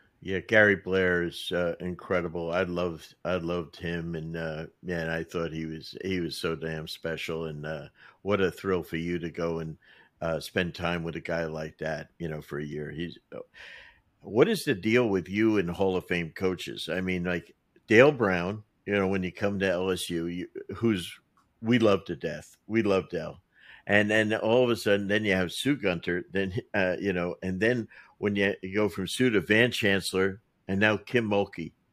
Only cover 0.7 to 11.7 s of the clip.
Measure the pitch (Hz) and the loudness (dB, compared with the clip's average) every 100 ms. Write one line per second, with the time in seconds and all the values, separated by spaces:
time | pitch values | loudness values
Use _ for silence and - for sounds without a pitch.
0.7 | 95 92 95 90 87 87 - - 87 87 | 6 2 2 4 2 0 -4 -4 -2 0
1.7 | 82 90 87 - 92 85 85 82 87 90 | -2 -6 -8 -2 -2 0 -4 -2 0 0
2.7 | 87 90 80 - - 82 92 82 87 80 | 0 -2 -4 -14 -10 -4 -2 -2 -4 -4
3.7 | - 85 85 85 82 80 82 80 78 80 | -8 -6 -4 -4 -6 -6 -6 -6 -6 -10
4.7 | _ 85 87 82 82 82 87 82 80 80 | _ -6 -4 -2 -4 -4 -4 -4 -4 -8
5.7 | 80 - - 95 92 82 - 85 80 80 | -8 -12 -8 -4 -2 -4 -4 -4 -4 -4
6.7 | 80 80 - 82 80 - 82 80 76 76 | -6 -8 -10 -8 -6 -6 -6 -6 -8 -8
7.7 | 78 71 _ - _ 95 101 92 - 95 | -10 -12 _ -20 _ -2 2 2 0 -2
8.7 | 90 82 82 85 87 85 82 85 82 80 | -2 -2 -6 -4 -4 -4 -4 -4 -2 -6
9.7 | 78 _ - _ - 82 80 - 101 87 | -12 _ -20 _ -8 -4 -4 -4 -2 -2
10.7 | 80 85 87 82 82 80 82 80 78 78 | -2 -4 -2 -4 -8 -6 -4 -4 -6 -10